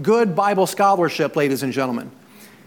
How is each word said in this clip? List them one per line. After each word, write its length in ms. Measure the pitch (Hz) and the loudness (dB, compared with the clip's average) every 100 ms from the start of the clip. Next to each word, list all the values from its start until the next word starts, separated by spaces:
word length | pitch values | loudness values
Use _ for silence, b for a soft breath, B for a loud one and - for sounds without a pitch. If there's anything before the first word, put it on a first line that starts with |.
good 320 | 143 226 226 165 | 0 2 2 0
Bible 320 | 202 196 185 | 0 2 0
scholarship, 680 | - 196 196 165 - 147 - | 2 2 4 0 0 -2 0
ladies 280 | 143 135 | 0 0
and 100 | 135 | -4
gentlemen. 380 | 120 131 117 131 - B B B B | -4 -4 -4 -10 -18 B B B B